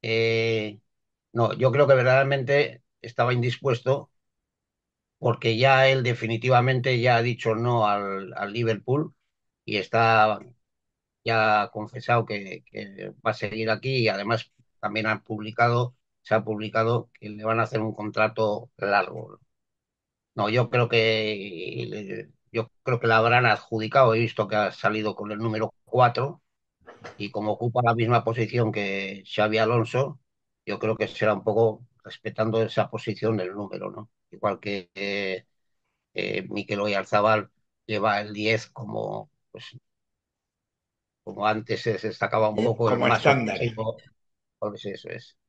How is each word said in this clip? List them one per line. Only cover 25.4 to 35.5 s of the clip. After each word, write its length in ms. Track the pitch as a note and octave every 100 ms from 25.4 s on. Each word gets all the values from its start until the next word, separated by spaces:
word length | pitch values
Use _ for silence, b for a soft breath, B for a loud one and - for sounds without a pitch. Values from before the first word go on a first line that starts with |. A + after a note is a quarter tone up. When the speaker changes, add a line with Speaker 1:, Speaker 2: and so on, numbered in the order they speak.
| A2+ A2 A2 _
Speaker 1:
cuatro 580 | _ A#2+ A#2+ A#2 C3+ E3+ _ _ _ _ - - - -
y 120 | G2+
como 220 | G#2 G#2+
ocupa 300 | G2+ A#2+ A#2+
la 100 | A#2+
misma 300 | A#2 A#2 A#2
posición 480 | A2+ A2+ G#2+ A#2+ A2
que 520 | G#2 G2+ G2 G2 G2+ -
Xavi 320 | - G#2+ A2
Alonso, 640 | A2 A#2+ A2+ B2+ C#3+ - _ _ _ _ -
yo 120 | G2+
creo 180 | A2 G#2+
que 120 | G2+
será 260 | - G#2+
un 100 | G2+
poco 420 | F#2 G#2+ A2+ G#2+ - _
respetando 580 | G#2 - A2 - A2 A2+
esa 280 | A2 - G2+
posición 460 | G#2+ - G2+ A2 G#2+
del 140 | F2+
número, 360 | G2+ G2+ - G2
¿no? 200 | G2 A2 _ _
Igual 300 | G2+ G#2 F#2+
que, 300 | G#2+ G2+ F2+
eh, 520 | - G2+ G2+ G2 F#2 _